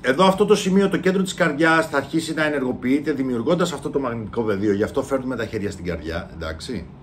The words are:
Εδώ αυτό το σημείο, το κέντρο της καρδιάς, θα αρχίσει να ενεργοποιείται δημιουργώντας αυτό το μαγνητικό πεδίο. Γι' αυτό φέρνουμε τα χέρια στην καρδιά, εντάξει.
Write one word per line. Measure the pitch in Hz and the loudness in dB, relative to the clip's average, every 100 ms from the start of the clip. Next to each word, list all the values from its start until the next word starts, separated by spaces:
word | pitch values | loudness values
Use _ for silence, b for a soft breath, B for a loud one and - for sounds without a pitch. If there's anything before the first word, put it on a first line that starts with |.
Εδώ | 123 135 190 | 0 4 4
αυτό | 190 202 | 4 4
το | 208 | 4
σημείο, | 190 190 196 | 4 4 4
το | 160 | 2
κέντρο | 190 190 | 0 0
της | 185 | -2
καρδιάς, | - 170 139 160 165 156 | 0 0 2 4 4 2
θα | 143 | -2
αρχίσει | 131 165 160 | -2 -4 -2
να | 156 151 | -2 0
ενεργοποιείται | 147 127 120 123 139 156 | 0 -2 -2 0 0 0
δημιουργώντας | 135 131 123 117 175 180 | -2 0 0 0 2 0
αυτό | 139 151 | -2 -4
το | 139 | -2
μαγνητικό | 131 117 104 120 | -2 -6 -6 -2
πεδίο. | 110 98 104 | 0 2 2
Γι' | 98 | 2
αυτό | 104 - | 2 0
φέρνουμε | 131 135 127 120 | -2 -2 -2 -6
τα | 110 | -4
χέρια | 110 98 | -4 -6
στην | 92 87 | -6 -6
καρδιά, | 80 76 82 - | -6 -6 -8 -8
εντάξει. | 78 80 80 - 113 78 - | -10 -8 -8 -8 -8 -10 -16